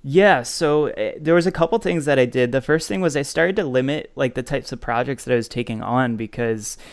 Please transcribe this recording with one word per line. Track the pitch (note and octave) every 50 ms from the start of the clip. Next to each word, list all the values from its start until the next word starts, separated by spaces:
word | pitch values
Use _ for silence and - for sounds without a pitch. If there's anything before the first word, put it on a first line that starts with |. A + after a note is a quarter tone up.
| -
Yeah, | C#3 C#3 F#3 G3+ G3+ F3 B2+ A2+
so, | - - - E3+ D3 D3 D3+ D3+ A#2+
uh, | - - G#2+ G2 - -
there | D3+ D#3 E3+
was | F3 E3 F#3
a |
couple | - - E3 E3 - A#3
things | - F3+ F3 E3 C#3
that | D3+ C#3+ C3
I | B2
did. | A#2+ A#2 C3 B2 A#2+
The | B2+ C3+
first | - - D3+ D#3+ - -
thing | G3+ F#3+
was | F#3 E3 C#3
I | D3
started | C3+ - - D#3 E3 F3+ F#3+
to | G#3+ F3+
limit, | C3+ B2 C3 B2+ C#3 D3 - - - _
like, | C3+ C#3 C3 -
the | C3 B2
types | - C#3+ C3 C3 - C3
of | A#2+
projects | - - A#2 A#2+ B2 C3 C3+ - -
that | B2 B2
I | A#2+
was | A2+ -
taking | - B2 A#2+ - A2+ A2
on | - G2+ A#2+ B2+ C3 A#2+ A#2 G#2+
because, | A2+ G#2+ - B2 A#2+ A#2 A2+ G#2+ G#2+ - - - - -